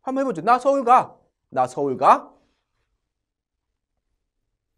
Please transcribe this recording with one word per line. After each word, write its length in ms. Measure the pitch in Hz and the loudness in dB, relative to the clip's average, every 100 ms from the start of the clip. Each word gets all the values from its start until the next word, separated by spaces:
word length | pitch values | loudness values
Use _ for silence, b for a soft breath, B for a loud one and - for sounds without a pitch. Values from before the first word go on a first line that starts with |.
한번 200 | - 262 | -10 -6
해보죠. 200 | 269 165 | -6 -4
"나 160 | 185 247 | -2 0
서울 260 | 277 277 | 0 -2
가." 320 | 240 247 - - _ _ _ | 2 2 2 -14 _ _ _
"나 160 | 127 127 | -6 -6
서울 300 | - 143 123 | -4 -6 0
가." 360 | 151 269 - _ _ _ _ _ _ _ _ _ _ _ _ _ _ _ _ _ _ _ _ _ _ _ _ | 4 4 0 _ _ _ _ _ _ _ _ _ _ _ _ _ _ _ _ _ _ _ _ _ _ _ _